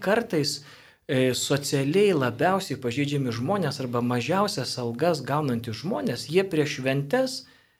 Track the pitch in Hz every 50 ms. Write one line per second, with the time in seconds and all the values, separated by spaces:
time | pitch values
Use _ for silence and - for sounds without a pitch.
0 | - 185 214 233 233 - 185 156 139 151 - - - - - - - - - _
1 | _ - 139 131 131 127 123 - - - 143 139 143 - 151 135 135 143 160 196
2 | 208 202 175 143 127 120 113 120 156 185 190 185 185 - 135 110 123 120 113 147
3 | 143 143 147 139 131 120 110 113 123 160 202 202 170 135 - - 131 120 120 120
4 | 120 120 123 120 117 143 175 196 208 196 - 139 123 - - 127 120 117 117 123
5 | 156 175 165 143 123 131 139 151 156 135 120 117 113 113 107 - - 185 254 302
6 | 285 196 120 113 - 120 156 185 196 190 170 151 143 147 - - 127 135 135 139
7 | 139 - 247 262 262 254 - - - - - _ _ _ _